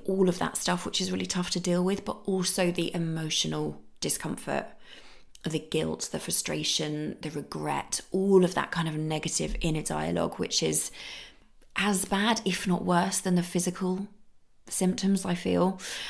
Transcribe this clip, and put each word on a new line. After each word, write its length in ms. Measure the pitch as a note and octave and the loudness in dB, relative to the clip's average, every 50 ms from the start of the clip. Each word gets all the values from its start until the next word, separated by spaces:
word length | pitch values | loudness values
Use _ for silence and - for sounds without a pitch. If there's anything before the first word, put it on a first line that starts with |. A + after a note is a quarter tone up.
| - | -2
all 220 | - F#3+ F#3+ F#3+ F3+ | 0 2 4 4 4
of 100 | F3 - | 4 2
that 180 | E3+ E3 - - | 0 -2 -2 -2
stuff, 280 | - - F3+ F3 - | 0 0 0 0 -2
which 140 | - - - | -4 -4 -2
is 140 | F#3 F#3 F3+ | -2 -2 -2
really 120 | F#3+ F#3 | -2 -2
tough 240 | F3+ - F3+ F3+ - | -2 -2 -2 -2 -2
to 100 | - F3 | -2 -2
deal 200 | E3+ F3+ F3 F3+ | 0 2 2 2
with, 220 | F3+ F#3 G3+ - - | 2 2 0 -2 -2
but 140 | - - - - | -6 -8 -6 -4
also 460 | - F#3+ F#3+ F3+ - - - F#3 F3 | -2 0 0 0 0 2 2 2 2
the 220 | E3+ F3 E3 - - | 2 0 0 -2 0
emotional 880 | F3 E3+ E3 D#3+ D#3+ D#3+ D#3 E3 - - D#3 D#3 D3+ D3+ D3+ D3 - - - - - | -2 -2 -2 -2 -4 -4 -2 -2 0 0 0 -2 -2 -2 -4 -6 -8 -14 -20 -12 -6
discomfort, 640 | - D3+ D3 - - D3+ - - - - C#3 C#3+ - - - - - - - - - - - - - - - - - | -2 -2 -2 -2 -2 -4 -6 -6 -4 -4 -2 -4 -4 -6 -10 -18 -20 -20 -20 -20 -20 -20 -20 -20 -20 -20 -14 -8 -6
the 160 | D#3+ D3+ D3+ | -2 -2 -2
guilt, 500 | D#3 - - D#3 D#3+ D#3+ D#3 - - - | -4 -2 -2 -2 -2 -2 -4 -4 -6 -6
the 80 | - D#3 | -6 -6
frustration, 1000 | - - E3+ - - - D#3 D#3 D3+ - - - D#3 D3+ D3+ D3+ D3+ D#3 - - | -4 0 0 0 0 0 -2 -2 -2 0 0 0 -2 -2 -4 -4 -6 -6 -8 -8
the 100 | - D3+ | -8 -8
regret, 720 | D#3+ D#3 C#3+ - - D#3 D3+ D3+ C#3+ C#3 - - - - - - | -8 -8 -8 -8 -8 -6 -4 -4 -4 -4 -4 -4 -6 -6 -4 -2
all 320 | - F#3+ F#3+ G3 G3 F#3 F3+ | 0 2 4 8 8 8 8
of 100 | F3 - | 6 4
that 160 | - C#3+ - | 0 -2 -2
kind 180 | - E3+ E3 D#3+ | -2 -2 -2 -2
of 80 | D#3 | -2
negative 600 | D3+ D#3 D#3 D#3 D#3 D#3 D#3+ - - D#3 D#3 - - | -2 -2 -2 -2 -2 -2 -2 -2 -2 -2 -2 -2 -2
inner 200 | - E3 D#3 D#3 | 0 0 0 0
dialogue, 540 | D3+ - D3+ D3+ D#3 - - E3+ - - - | -2 -2 -2 -2 -2 0 0 0 0 0 -2
which 260 | - - - - - | -4 -4 0 0 2
is 300 | D#3+ D#3+ D3+ - - - - - - - - - - - - - - - - - - - - | 2 2 2 2 2 0 -2 -10 -14 -14 -14 -14 -16 -18 -20 -20 -20 -20 -20 -20 -20 -10 -4
as 300 | - F#3 G#3 G3+ F#3 - | 0 2 2 2 2 2
bad, 360 | - G3+ G3 G#3 A3+ A3+ A3 - | 2 2 2 4 2 2 2 2
if 220 | F#3+ F3+ - - F#3+ | 0 0 0 2 2
not 160 | F3 - - | 2 2 4
worse, 360 | F3+ F3+ E3+ F#3 G3 F#3 - | 4 4 4 4 4 2 0
than 140 | - F#3+ F3+ | 2 2 2
the 80 | F3 | 2
physical 640 | F3 F3 - F3+ E3+ F3+ F3+ - F#3+ F3+ F#3 F#3 G3+ - - - - - - - - - _ - - - | 2 2 0 0 0 0 -2 -2 -2 -2 -2 -2 -4 -8 -12 -18 -20 -20 -20 -20 -20 -20 _ -20 -10 -4
symptoms 580 | - - G3 F3+ F#3+ - - F#3+ G3 F#3 F#3 | 0 2 2 2 2 2 2 2 2 2 2
I 80 | F#3 F3 | 0 -2
feel. 460 | F3 - F#3 F3+ F3 E3+ F#3+ F#3+ F#3 - - - - - - | 0 0 2 4 4 4 2 2 -2 -6 -8 -8 -8 -8 -8